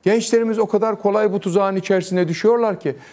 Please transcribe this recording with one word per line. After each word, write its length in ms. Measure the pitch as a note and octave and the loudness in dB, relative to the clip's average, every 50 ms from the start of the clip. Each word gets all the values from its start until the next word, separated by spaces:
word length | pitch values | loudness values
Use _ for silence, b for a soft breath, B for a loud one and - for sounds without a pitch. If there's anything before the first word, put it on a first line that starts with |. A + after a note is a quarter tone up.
Gençlerimiz 560 | - F#3 G#3+ A#3 A3+ - A#3 A3+ A#3 A3+ A3 A3 | 0 0 0 0 2 2 2 2 2 0 0 -2
o 80 | G#3+ | 0
kadar 360 | G3+ - G3+ A3 A3 G#3 G#3 | 0 0 0 0 0 -2 -2
kolay 300 | - G3+ G3 G#3+ G#3+ G3+ | 0 0 2 2 2 0
bu 80 | F#3 G3+ | 0 -2
tuzağın 360 | - F#3+ E3+ G3+ G3 G3 F#3+ | -2 -2 0 0 0 0 0
içerisine 520 | F#3+ F#3 - G3 F#3 F#3 F#3 F3+ F#3 F3 D#3+ | -2 -2 0 0 0 0 0 0 0 0 0
düşüyorlar 520 | E3 - - G#3+ A#3 A#3 A#3 G#3+ F#3 - | -2 0 2 2 2 2 2 0 -2 -4
ki. 160 | - C#3+ C3 B B B | -4 -6 -6 B B B